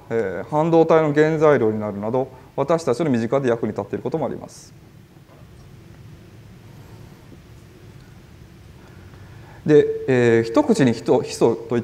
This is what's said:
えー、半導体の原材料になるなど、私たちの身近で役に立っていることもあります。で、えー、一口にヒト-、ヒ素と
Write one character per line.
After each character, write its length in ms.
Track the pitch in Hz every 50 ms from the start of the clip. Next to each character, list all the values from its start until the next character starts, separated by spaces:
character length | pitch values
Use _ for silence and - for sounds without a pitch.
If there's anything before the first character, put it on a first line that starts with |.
| - -
え 340 | 117 117 107 95 87 92 92
ー、 60 | -
半 180 | - 151 156 170
導 180 | 165 165 160
体 160 | 165 170 160
の 120 | 160 151 143
原 240 | 151 151 156 160 156
材 220 | 160 151 147 131
料 120 | 117 110
に 80 | 107 107
な 120 | 107 107
る 80 | 101 101
な 100 | 101 110
ど、 180 | 120 127 135 131 - - - - -
私 280 | - 139 139 170 160 -
た 120 | 139 120
ち 80 | - -
の 60 | 151
身 100 | 127 117
近 200 | 113 117 135 139
で 80 | 139 123
役 140 | 117 117 -
に 60 | 107
立 120 | 104 -
っ 40 | 101
て 100 | - -
い 20 | 107
る 60 | -
こ 60 | 123
と 80 | - -
も 80 | 139
あ 40 | 107
り 80 | - -
ま 120 | - -
す。 240 | - - - - - - - - - - - - - - - - - - - - - - - - - - - - - - - - - - - - - - - - - - - - - - - - - - - - - - - - - - - - - - - - - - - - - - - - - - - - - - - - - - - - - - - - - - - - - - - - - - - - - - -
で、 200 | - 151 147 143 - - - - -
え 320 | 131 123 120 117 113 113
ー、 40 | 113
一 200 | - - 294 302
口 200 | - 220 - 143
に 100 | 123 113
ヒ 100 | - -
ト-、 180 | - 127 123
ヒ 140 | 107 - -
素 200 | - 165 123 110
と 240 | - - - 127 117